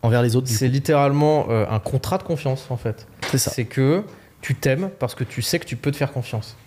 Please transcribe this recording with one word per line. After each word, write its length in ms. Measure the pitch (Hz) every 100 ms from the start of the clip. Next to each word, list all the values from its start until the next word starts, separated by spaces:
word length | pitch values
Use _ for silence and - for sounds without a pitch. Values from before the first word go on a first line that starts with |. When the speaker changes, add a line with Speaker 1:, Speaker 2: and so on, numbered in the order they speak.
Speaker 1:
envers 200 | 117 120
les 120 | 120 120
autres, 120 | 131
du 60 |
Speaker 2:
c'est 120 | 110 131
Speaker 1:
coup. 60 |
Speaker 2:
littéralement, 720 | 135 139 147 143 143 151 151 -
euh, 140 | 113 104
un 80 | 110
contrat 400 | - 131 - 185
de 40 |
confiance, 420 | - 160 139 131 -
en 60 | 120
fait. 300 | 113 107 - - -
Speaker 1:
C'est 80 | 135
ça. 120 | -
Speaker 2:
C'est 140 | -
que 380 | 113 - 135 170 214 - - -
tu 140 | -
t'aimes 360 | 135 143 135 190 -
parce 160 | 120
que 80 | -
tu 180 | 120 -
sais 160 | 117 -
que 60 | -
tu 100 | 120
peux 140 | -
te 40 | 143
faire 160 | 139
confiance. 440 | 131 120 113 - -